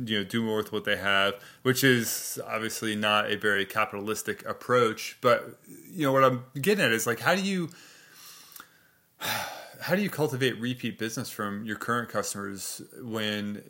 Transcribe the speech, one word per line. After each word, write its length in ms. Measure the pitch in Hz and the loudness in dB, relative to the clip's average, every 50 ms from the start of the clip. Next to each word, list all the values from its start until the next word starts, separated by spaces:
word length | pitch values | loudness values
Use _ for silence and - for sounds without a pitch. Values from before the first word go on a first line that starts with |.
| 127 | -4
you 120 | 110 110 104 | -2 -2 -2
know, 80 | 98 | -2
do 180 | 92 - 117 113 | -2 -2 -2 0
more 140 | 110 110 107 | 0 0 -2
with 160 | 104 - - | -2 -2 -4
what 100 | 107 104 | -4 -2
they 140 | 104 104 95 | 0 -2 0
have, 380 | 92 101 98 98 98 101 101 - - - - - - | 2 2 4 4 4 2 0 -4 -8 -20 -16 -2 0
which 220 | 127 131 127 - | 2 2 6 6
is 560 | 135 127 120 113 107 - - - - - 120 110 | 6 6 6 4 0 -4 -6 -6 -8 -8 -10 -8
obviously 520 | 110 113 110 110 110 - - - 110 107 104 | -6 -4 -4 -4 -4 -6 -4 -4 -4 -2 0
not 340 | 104 107 104 104 107 110 | 2 4 4 4 2 2
a 60 | 107 104 | 0 0
very 280 | 104 107 101 98 98 | 2 2 2 2 0
capitalistic 800 | - - 110 107 - - 101 101 107 107 104 - - 104 - - | 0 0 -2 -2 -2 -2 -6 -6 -4 -4 -4 -4 -6 -6 -6 -8
approach. 720 | - 104 - - - 123 123 120 110 110 110 - - - - | -10 -10 -8 -2 2 4 4 4 4 2 -2 -8 -12 -8 0
But, 360 | - 127 120 107 - - - - _ - - - - - | 4 4 4 4 2 -4 -14 -18 _ -20 -20 -20 -18 -12
you 140 | - 190 151 | -4 -2 2
know, 80 | 139 | 4
what 140 | 135 135 135 | 6 8 8
I'm 180 | 131 127 123 120 - - 147 | 6 6 2 -2 -8 -10 -2
getting 240 | 135 190 208 202 170 | 2 2 4 4 4
at 80 | 120 | 4
is, 160 | 113 113 - 120 | 4 2 2 0
like, 140 | 117 113 | -2 0
how 140 | 123 139 175 | 2 2 2
do 60 | 196 | 2
you, 280 | 190 196 196 185 170 - - | 2 0 0 -2 -2 -4 -8
<sighs> 60 | - - - - - - - - - - - - - - - - - - - _ _ _ _ _ _ _ _ _ - - - - - - - - - - - - - | -14 -20 -20 -20 -20 -20 -20 -20 -20 -20 -20 -20 -20 -20 -20 -20 -20 -20 -20 _ _ _ _ _ _ _ _ _ -10 -6 -4 -4 -4 -6 -6 -10 -12 -14 -16 -14 -10
how 140 | - - 170 | -2 0 0
do 60 | 190 | 2
you 80 | 208 180 | 2 0
cultivate 500 | - - 151 147 135 123 135 127 107 101 | 0 0 0 0 0 2 0 0 0 0
repeat 400 | 113 123 127 123 123 117 98 - | -2 -4 -4 -4 -4 -6 -4 -4
business 300 | 110 113 113 - 117 - | -4 -4 -4 -6 -8 -8
from 340 | - - 107 101 101 101 110 | -6 -6 -4 -4 -4 -6 -6
your 140 | 113 107 101 | -6 -6 -6
current 320 | - - 117 120 117 110 | -4 -2 -2 -2 -2 -2
customers 720 | - 110 98 - - 104 101 98 98 95 92 - - - - - - - | -4 -4 -4 -4 -6 -6 -6 -8 -8 -8 -8 -10 -10 -10 -14 -16 -16 -14
when 600 | 135 120 110 110 107 107 104 104 101 104 104 101 - | -10 -6 -4 -2 -2 -2 -2 -2 -4 -6 -6 -8 -12